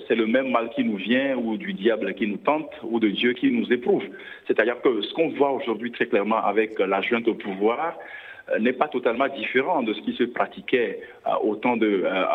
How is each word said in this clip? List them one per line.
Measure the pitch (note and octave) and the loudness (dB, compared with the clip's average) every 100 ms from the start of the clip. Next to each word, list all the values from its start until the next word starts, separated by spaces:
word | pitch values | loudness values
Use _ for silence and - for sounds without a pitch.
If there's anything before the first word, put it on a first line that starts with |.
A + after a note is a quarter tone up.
| - | 0
c'est | |
le | A2+ | 0
même | A2 B2+ C3+ | 4 2 2
mal | A#2+ A#2 | 0 0
qui | C#3 | 0
nous | A#2 | 0
vient, | G2+ G3+ B3+ C#4 | -2 0 0 2
ou | B2 A2+ G#2 | -2 -2 -4
du | F#2+ | -6
diable | F#2+ A2+ A2 - | 0 0 2 -2
qui | - G#2+ | -2 -2
nous | F#2+ | 0
tente, | - D3+ D3 - | 0 0 -2 -10
ou | A2 A#2 | -4 2
de | G#2+ | 2
Dieu | F#2+ B2 | 2 0
qui | B2 C#3 | 2 2
nous | A#2+ G2 | 2 2
éprouve. | B2 - F3 - - - - - | 0 2 0 0 -12 -16 -14 -2
C'est-à-dire | B2 A2 A#2+ | 2 2 2
que | C#3+ A2 | 0 0
ce | G#2+ | -2
qu'on | D3+ D#3+ | -2 -2
voit | A#2 C#3+ | 2 0
aujourd'hui | B2+ A2+ G#2+ A#2+ | 0 -2 -4 -4
très | A#2+ A#2 | -4 0
clairement | G#2 G2+ A2 | 2 2 2
avec | G#2 G#2 A2 - | 2 2 0 0
la | F#2+ G2 | 0 0
junte | G2+ A#2 A#2 | 0 0 0
au | |
pouvoir, | G2 G#2+ F#2+ G#2+ A#2+ E3 E3 - - - - - | -2 -6 0 0 0 -4 -6 -14 -16 -16 -18 -4
euh, | A#2+ | 0
n'est | A#2 | 0
pas | B2+ D3+ | 2 0
totalement | B2+ B2 A#2 C#3 | 2 0 2 0
différent | - - B2+ D3+ E3 | -2 0 0 2 0
de | A2 | 0
ce | G#3 | -2
qui | - | -4
se | - | 0
pratiquait, | A#2+ - G3 - - B2+ G#2+ - - - - | -2 0 -4 -4 0 0 2 -4 -12 -8 -2
euh, | - | 0
au | - - | 0 0
temps | - | 0
de, | A#2 G#2+ G2 | 2 4 4
euh, | F2 F#2+ F#2 | 2 0 2